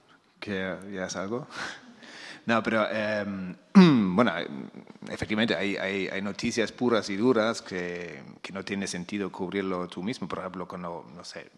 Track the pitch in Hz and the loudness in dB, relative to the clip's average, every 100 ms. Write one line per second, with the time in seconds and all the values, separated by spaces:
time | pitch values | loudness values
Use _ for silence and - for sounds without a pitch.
0 | _ - _ _ - 95 95 87 98 98 | _ -20 _ _ -8 -4 -4 -6 -8 -8
1 | 92 95 95 120 143 - - - - - | -6 -6 -6 -6 -8 -10 -10 -10 -18 -20
2 | - - - - - 117 110 110 107 110 | -20 -18 -16 -8 2 2 4 2 2 2
3 | 107 107 101 98 92 - - 196 180 127 | 0 0 -2 -4 -6 -10 6 10 12 10
4 | 95 90 117 85 - 69 58 - - - | 6 4 4 2 -4 -8 -12 -14 -20 -16
5 | - - - 107 113 82 101 95 95 98 | -10 -8 -2 0 2 2 0 -2 -2 -2
6 | 92 98 101 98 117 110 104 - 123 113 | -2 -4 -6 -4 -2 0 -2 0 2 2
7 | 98 98 123 113 107 113 - 92 87 87 | 2 2 4 4 2 -2 -6 -6 -4 -6
8 | 87 71 - - - 92 95 98 95 90 | -10 -12 -16 -16 -12 -10 -6 -4 -4 -6
9 | 87 104 95 - 92 98 95 92 87 - | -6 -4 -4 -4 -4 -2 -2 -2 -4 -6
10 | 95 127 87 90 92 92 87 92 87 85 | -6 -6 -6 -6 -8 -8 -10 -10 -10 -10
11 | - 87 - - - | -12 -16 -16 -16 -16